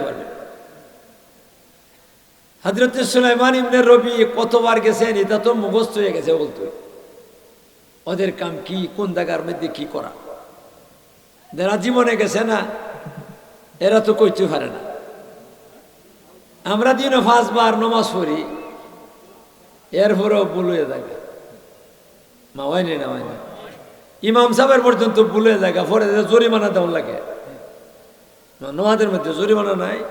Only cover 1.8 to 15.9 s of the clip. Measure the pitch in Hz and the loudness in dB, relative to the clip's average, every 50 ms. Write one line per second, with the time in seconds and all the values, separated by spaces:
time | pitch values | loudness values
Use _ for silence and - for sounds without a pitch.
1.8 | _ _ _ _ _ _ _ _ _ _ _ _ _ _ _ _ - 190 190 233 | _ _ _ _ _ _ _ _ _ _ _ _ _ _ _ _ -4 -2 0 2
2.8 | 247 247 247 262 247 - 254 254 247 240 240 240 254 254 254 254 247 - 247 254 | 2 2 2 0 -2 0 2 4 4 4 4 4 4 4 2 2 2 2 4 6
3.8 | 233 240 240 240 233 240 240 226 220 - - 220 226 226 240 233 233 233 226 226 | 8 8 8 6 6 2 2 2 0 0 0 -2 -2 2 2 2 2 2 2 2
4.8 | 202 220 208 185 226 233 214 202 190 196 214 208 214 233 240 220 202 190 190 226 | 2 2 2 2 0 0 2 0 0 0 0 0 0 0 0 0 0 0 0 0
5.8 | 220 220 - 208 202 190 175 160 151 160 160 151 147 127 - - 98 95 - - | 0 -2 -2 -2 -2 -2 -2 -2 0 0 0 0 0 -4 -8 -8 -12 -12 -12 -14
6.8 | - - - - - - - - - - - _ _ _ _ _ _ _ _ _ | -18 -20 -20 -20 -20 -20 -20 -20 -20 -20 -20 _ _ _ _ _ _ _ _ _
7.8 | _ _ _ _ - 165 190 175 196 185 185 - 180 170 165 147 - - 190 190 | _ _ _ _ -10 -6 -4 -2 -2 -2 -2 -4 -8 -8 -8 -10 -10 -8 -6 -6
8.8 | 180 - - 208 208 190 170 175 175 175 165 160 165 170 175 - 170 156 - 143 | -6 -6 -6 -6 -4 -4 -2 -4 -4 -2 -4 -4 -6 -6 -8 -6 -8 -8 -8 -8
9.8 | 147 - - - - - - - - - - - - - - - - - - - | -10 -10 -10 -10 -10 -12 -14 -18 -18 -20 -20 -20 -20 -20 -20 -20 -20 -20 -20 -20
10.8 | - _ _ _ _ _ _ _ _ _ _ _ _ - - 151 185 196 214 214 | -20 _ _ _ _ _ _ _ _ _ _ _ _ -12 -6 -4 -2 0 0 0
11.8 | 180 247 247 247 240 233 226 202 214 185 165 208 226 226 220 202 - - - - | 0 0 2 2 2 2 2 2 0 0 0 -2 0 0 -2 -2 -4 -6 -10 -12
12.8 | - - - - - - - - - - - - - - - - _ _ - - | -12 -14 -14 -14 -16 -16 -16 -18 -18 -20 -20 -20 -20 -20 -20 -20 _ _ -6 -2
13.8 | 175 202 220 220 214 214 214 220 220 185 - - 190 151 156 139 127 123 - - | 0 2 4 4 4 2 2 4 4 2 2 2 -2 -2 -2 -4 -6 -6 -10 -12
14.8 | - - - - - - - - - - - - - - - - - - - - | -12 -14 -14 -14 -16 -18 -20 -20 -20 -20 -20 -20 -20 -20 -20 -20 -20 -20 -20 -20
15.8 | - _ | -20 _